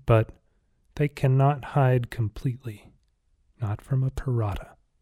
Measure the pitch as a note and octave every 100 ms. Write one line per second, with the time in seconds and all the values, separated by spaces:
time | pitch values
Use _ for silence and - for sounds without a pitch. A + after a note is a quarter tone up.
0 | - A2+ A2 - _ _ _ _ _ -
1 | D3 - C3+ C3 C#3 D3 - C#3+ B2+ B2+
2 | A#2+ - G#2+ - C3+ A#2+ A2+ G#2 - _
3 | _ _ _ _ _ _ G#2 G#2 - C3
4 | C3 - - A#2 G#2+ F2+ - - _ _